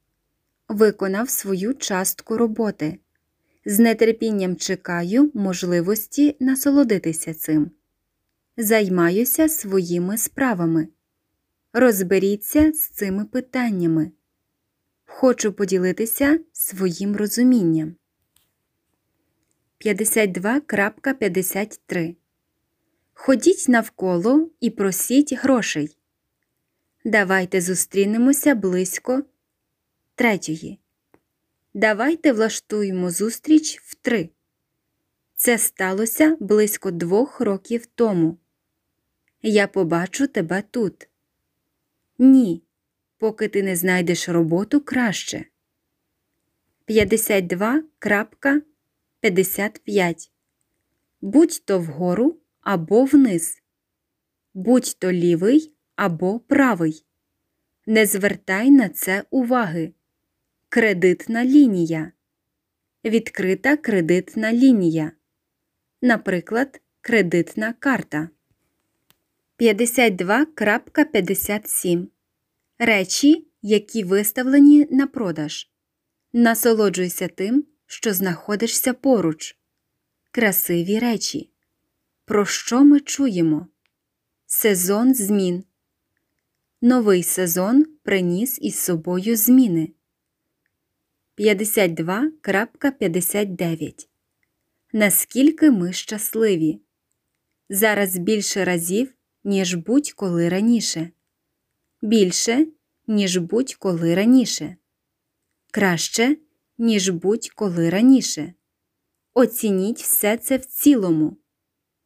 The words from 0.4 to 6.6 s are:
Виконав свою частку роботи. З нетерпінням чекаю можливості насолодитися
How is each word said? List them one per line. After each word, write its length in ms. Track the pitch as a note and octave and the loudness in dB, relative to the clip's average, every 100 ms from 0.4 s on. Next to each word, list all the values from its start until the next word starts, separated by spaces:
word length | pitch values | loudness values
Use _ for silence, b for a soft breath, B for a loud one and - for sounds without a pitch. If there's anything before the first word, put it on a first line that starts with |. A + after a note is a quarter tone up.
| _ _ _ | _ _ _
Виконав 640 | G#3 G#3+ G3+ G3 G3 B3+ | 2 2 2 -4 -4 -4
свою 440 | - G3 F#3+ G3+ | -6 -4 -4 -4
частку 640 | C4+ - F#3+ F#3+ - - A3 | -6 -4 -4 -4 -6 -8 -2
роботи. 600 | A#3 G#3+ G#3+ G3 D3+ - _ _ _ _ _ _ - | -2 -2 -4 -4 -6 -8 _ _ _ _ _ _ -4
З 280 | G3+ A#3 A3+ | 2 4 4
нетерпінням 600 | A3+ A3+ A3+ G#3 F#3 F3 | 2 2 -2 -2 -2 -4
чекаю 760 | - F3+ - F3 F3 A3+ D4 | -6 -8 -4 -6 -2 2 2
можливості 1000 | A3 G3 F3+ F3+ F3 E3+ A3 - - D4 - | 2 -4 -4 -2 -2 0 -4 -4 0 0 0
насолодитися 920 | C4 C4 | -2 0